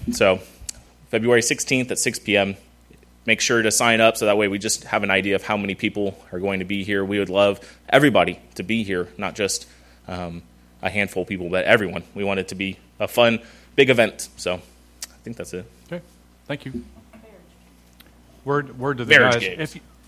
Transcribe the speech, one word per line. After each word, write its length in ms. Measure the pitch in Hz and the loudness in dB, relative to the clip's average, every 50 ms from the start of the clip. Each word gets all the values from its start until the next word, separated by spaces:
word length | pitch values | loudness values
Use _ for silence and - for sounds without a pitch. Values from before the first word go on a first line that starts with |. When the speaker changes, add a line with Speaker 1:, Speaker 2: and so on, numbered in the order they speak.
| - - | -6 -6
Speaker 1:
So 280 | 120 - 110 98 92 90 - - - - - - - - - _ _ _ - - | 0 2 4 4 4 2 -2 -10 -20 -20 -18 -18 -18 -20 -20 _ _ _ -8 -6
February 320 | - 117 110 123 123 117 | -4 -2 2 4 4 4
sixteenth 480 | 113 - 143 - - - 139 127 127 - | 4 2 -2 -4 -4 -2 -2 -2 -2 -2
at 80 | 92 - | -4 -4
six 200 | - 131 110 - | -4 -4 -4 -4
P 180 | - - 101 | -2 0 2
M. 200 | 101 98 98 95 - - _ _ _ _ - - _ _ _ _ _ _ | 2 2 0 -2 -8 -14 _ _ _ _ -20 -20 _ _ _ _ _ _
Make 140 | 113 110 - | 0 0 2
sure 200 | - - 123 117 | 2 2 2 2
to 100 | 110 110 | 2 2
sign 300 | 104 - 123 117 113 110 | 2 2 2 2 4 4
up 160 | 113 113 110 | 4 4 2
so 100 | - 117 | 2 2
that 120 | 104 104 107 | 2 2 2
way 100 | 104 98 | 2 0
we 100 | 98 101 | -2 -2
just 260 | 98 110 - - - | -4 -4 -4 -6 -4
have 180 | - - 107 | -4 -4 -2
an 80 | 101 98 | 0 0
idea 240 | 95 98 95 98 98 | 0 0 0 0 -2
of 80 | 95 | -2
how 140 | - - 107 | -2 -2 -4
many 180 | 104 98 98 95 | -4 -4 -4 -4
people 440 | - - 107 101 104 101 98 95 - - - | -4 -4 -4 -4 -4 -4 -6 -6 -10 -14 -14
are 60 | - 90 | -10 -6
going 200 | 92 98 98 92 | -4 -4 -4 -4
to 40 | 92 | -4
be 200 | 90 101 101 92 | -4 -6 -6 -4
here. 200 | 104 104 98 98 | -2 -2 -2 -2
We 140 | 95 101 104 | -2 -2 -2
would 100 | 98 90 | -2 0
love 320 | 90 98 101 101 101 - - - - - _ - | 2 4 4 4 2 0 -8 -18 -20 -20 _ 2
everybody 520 | - 139 147 143 104 98 87 90 87 - - - - | 4 4 4 6 4 4 2 2 0 -6 -12 -16 -14
to 80 | - | -10
be 200 | 95 90 113 113 | -6 -4 -4 -4
here, 260 | 107 98 95 90 87 - - - | -4 -4 -4 -4 -6 -6 -8 -8
not 160 | 101 90 82 | -8 -8 -4
just, 340 | - 104 95 - - - - - - _ - - _ _ - | -4 -4 -4 -4 -6 -10 -14 -20 -20 _ -20 -20 _ _ -12
um, 340 | 92 90 87 85 85 85 - - _ _ _ _ _ _ | -10 -10 -10 -10 -12 -14 -16 -20 _ _ _ _ _ _
a 60 | - 92 | -6 -4
handful 340 | 92 104 101 95 - 95 | -2 -2 -4 -4 -4 -6
of 60 | 90 - | -6 -6
people, 220 | 101 90 90 85 | -6 -8 -6 -4
but 160 | 90 92 - | -2 0 2
everyone. 360 | - 113 113 104 87 90 - 87 - - | 4 4 4 4 0 -6 -8 -12 -10 -8
We 100 | 101 101 | -6 -4
want 160 | 98 98 95 | -2 -2 -4
it 80 | 92 - | -4 -6
to 60 | 95 | -8
be 240 | 92 98 95 92 - _ _ _ - | -8 -8 -8 -8 -10 _ _ _ -8
a 80 | 104 | -6
fun, 340 | - - 120 120 117 117 110 - - - - - - - | 0 2 4 4 4 4 0 -4 -12 -20 -20 -20 -2 2
big 140 | - 139 127 | 4 4 6
event. 400 | 131 117 113 104 - - - - - - | 6 4 4 2 0 -6 -14 -16 -14 -10
So 160 | - 90 90 | -8 -8 -8
I 640 | 90 - - _ _ _ _ _ _ - - - _ | -8 -10 -16 _ _ _ _ _ _ -18 -18 -18 _
think 140 | - - 117 | -16 -14 -14
that's 160 | - - - | -12 -12 -12
it. 180 | - 90 90 - - - - | -12 -12 -14 -16 -20 -20 -16
Speaker 2:
Okay. 160 | - 170 175 175 _ _ _ _ _ _ _ _ | -14 -14 -14 -14 _ _ _ _ _ _ _ _
Thank 180 | - 147 143 - | -12 -12 -10 -10
you. 180 | 135 127 120 120 - - - - _ - - - 220 202 180 175 - _ _ _ _ _ _ _ _ _ - - - _ _ _ _ - - - | -12 -12 -12 -12 -16 -20 -20 -20 _ -20 -20 -20 -20 -20 -20 -20 -20 _ _ _ _ _ _ _ _ _ -20 -20 -20 _ _ _ _ -20 -10 -4
Word, 320 | 135 143 147 143 135 123 127 | -2 -2 -2 -2 -6 -8 -6
word 200 | 123 139 143 123 | -6 -4 -4 -2
to 60 | 120 | 2
the 60 | 120 | 6
Speaker 1:
Marriage 240 | 151 139 - 127 120 | 6 8 8 6 4
Speaker 2:
guys. 80 | 117 | 2
Speaker 1:
games. 180 | 101 95 - - | 0 -4 -6 -6
Speaker 2:
If 140 | 156 151 - | -8 -8 -10
you, 60 | 180 - - _ _ _ | -14 -20 -20 _ _ _